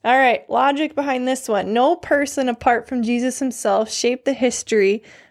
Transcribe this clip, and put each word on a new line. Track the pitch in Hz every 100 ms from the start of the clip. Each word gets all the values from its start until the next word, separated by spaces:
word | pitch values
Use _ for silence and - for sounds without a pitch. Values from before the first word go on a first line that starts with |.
All | 226 262
right, | 254 214 -
logic | - 269 285 302
behind | 294 277 254 254
this | 254 -
one. | 202 190
No | 233 277 359
person | - 285 277 285 254
apart | 233 254 233 -
from | 254
Jesus | 226 240 254 -
himself | 269 - 214 196 220
shaped | - 240 247
the | 285
history | 269 254 - - 214 196 220 - - _